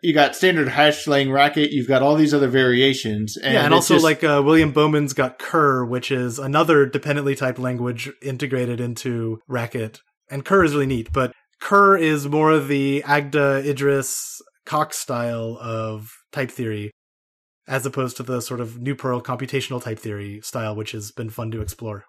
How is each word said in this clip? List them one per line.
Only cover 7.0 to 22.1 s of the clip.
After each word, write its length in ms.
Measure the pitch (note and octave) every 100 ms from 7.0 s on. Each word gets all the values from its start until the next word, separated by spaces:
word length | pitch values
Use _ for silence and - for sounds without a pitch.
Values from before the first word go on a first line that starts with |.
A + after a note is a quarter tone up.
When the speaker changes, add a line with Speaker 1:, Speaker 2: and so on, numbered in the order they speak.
| D3+ C#3+ C#3 C#3
Speaker 2:
typed 240 | C3 B2
language 500 | B2+ B2 A#2+ A#2+ B2+ -
integrated 600 | C#3 B2+ C#3+ C3 B2 A#2+
into 580 | A#2+ A#2+ C3 A#2 A2+ A2 _
Racket. 540 | B2 A#2 B2+ A2 - _ _ _
And 140 | C#3
Kerr 200 | - G3
is 80 | E3+
really 140 | D3 C3+
neat, 260 | B2+ A2
but 200 | - B2+ - _ _
Kerr 360 | - G3+ G3 G3
is 300 | D#3+ D3+ C#3+
more 320 | D3+ D#3 D#3
the 460 | C#3 C#3+ C#3 C#3
Agda 580 | D3 D3 C#3+ D3+ C#3 C3+
Idris 760 | C#3 C3+ C#3+ C#3 B2+ - - - _ _ -
Cox 300 | D3+ D3+ -
style 580 | - B2 A#2+ A#2 A2+ A#2
of 500 | A#2 A2+ A2 A2 A2 - _
type 180 | - B2+
theory, 400 | - A#2 G#2+ G#2 _ _ _ _ _ _ _ -
as 180 | C3+ C3
opposed 300 | C3 B2+ -
to 80 |
the 160 | B2 B2+
sort 160 | A#2 B2
of 200 | A#2 A#2+
new 160 | B2 C#3
Perl 240 | C3 B2
computational 580 | A#2+ B2 C3 C#3 B2+ B2+
type 200 | A#2+ A2
theory 400 | A2+ G#2 G2+ G2+
style, 320 | - B2+ A2
which 160 | G#2+ G#2+
has 220 | A2 G#2
been 180 | - A2+
fun 220 | A2 A2
to 80 | A2+
explore. 440 | G#2+ - A2+ G2+ -